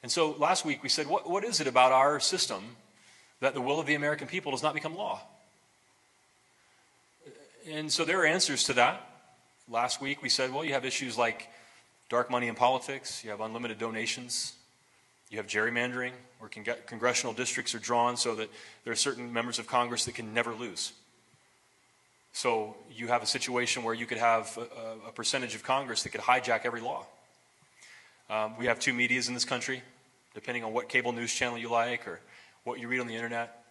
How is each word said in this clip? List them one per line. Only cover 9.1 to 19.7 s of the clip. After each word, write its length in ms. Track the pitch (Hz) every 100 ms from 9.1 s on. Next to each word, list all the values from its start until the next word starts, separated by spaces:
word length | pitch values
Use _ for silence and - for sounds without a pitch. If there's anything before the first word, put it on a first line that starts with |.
| - - _ _ _ -
Last 320 | 117 123 -
week 220 | 139 143
we 60 | 127
said, 260 | - 131
"Well, 100 | 135
you 100 | 160
have 100 | 139
issues 340 | 127 - 131 113
like 300 | 117 - - - - - _ _ _
dark 220 | 120 123
money 160 | 123 120
in 80 |
politics, 720 | 110 123 131 - 139 - -
you 60 | 113
have 100 | 104
unlimited 400 | 110 113 120 104
donations, 720 | 117 110 113 - 123 - - - _ _ _ _ _ _ _
you 100 | 104
have 100 | 104
gerrymandering, 640 | 104 110 120 123 123 127 127 - _
where 100 | 107
con-, 280 | - 107 117 -
congressional 480 | 110 123 120 127
districts 400 | 113 123 - -
are 60 | 117
drawn 360 | - 120 120 120
so 200 | 120 107
that 120 | 110 - - -
there 80 | -
are 40 | 113
certain 360 | 143 123 123
members 260 | 117 120 117
of 80 |
Congress 380 | 113